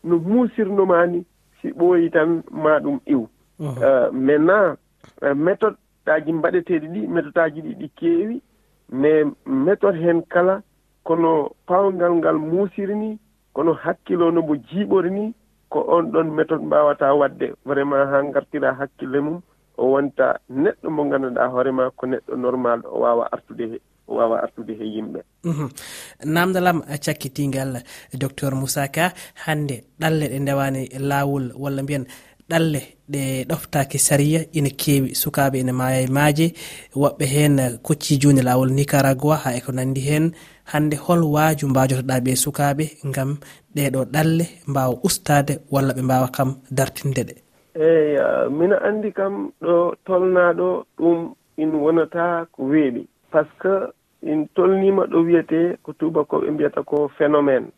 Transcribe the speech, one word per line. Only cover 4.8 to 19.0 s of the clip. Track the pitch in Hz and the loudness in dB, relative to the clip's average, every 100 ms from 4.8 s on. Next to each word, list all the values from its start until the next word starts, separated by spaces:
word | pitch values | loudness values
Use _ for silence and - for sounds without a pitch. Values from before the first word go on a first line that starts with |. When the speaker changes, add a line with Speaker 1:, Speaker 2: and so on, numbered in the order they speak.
| _ _ - _ | _ _ -20 _
Speaker 1:
euh, | 143 | -2
méthode | 143 165 196 214 208 _ _ - | 0 0 2 -2 -2 _ _ 0
ɗaji | 156 151 | 0 0
mbaɗeteɗi | 165 165 175 170 170 156 | -2 0 0 0 -4 -4
ɗi, | 185 208 | -8 -4
méthode | 170 147 170 | -4 -2 -2
aji | 165 151 | -2 -2
ɗi | 156 | -12
ɗi | - 156 _ | -12 -14 _
keewi, | 170 170 214 240 _ _ _ _ - | 0 0 -2 -6 _ _ _ _ -10
mais | 127 147 156 147 - - | 0 4 4 2 -4 -4
méthode | 135 151 202 202 170 | 0 2 2 2 2
hen | 170 170 - | 0 0 0
kala | 175 185 196 - _ _ _ | 0 2 0 -8 _ _ _
kono | - 165 165 160 143 - - | -2 0 2 2 -2 -10 -2
pawngal | 180 196 185 175 170 | 2 2 2 0 2
ngal | 165 160 | 2 0
muusiri | 156 175 196 - 196 | 0 -2 -2 -4 -6
ni, | 208 220 214 _ _ _ | -4 -6 -10 _ _ _
kono | - 165 | -2 0
hakkilo | 147 165 196 - 180 170 | 0 -4 -6 -4 0 2
no | 170 | 2
mbo | 160 147 | 0 -4
jiiɓori | - 175 202 196 175 | -4 -6 0 0 0
ni, | 196 214 - _ _ _ | -4 -6 -10 _ _ _
ko | 151 - | -6 2
on | 170 165 | 0 2
ɗon | 156 160 | -2 0
méthode | 151 156 160 156 | -2 -2 -2 0
mbawata | 151 147 143 139 | 2 2 2 2
wadde | 143 139 135 135 - | 2 0 -2 -8 -8
vraiment | 131 139 139 139 139 | -6 -4 0 0 2
ha | 139 | 0
ngartira | 143 139 - 147 131 | 0 -4 -4 -4 -2
hakkille | 131 135 - | -2 -10 -10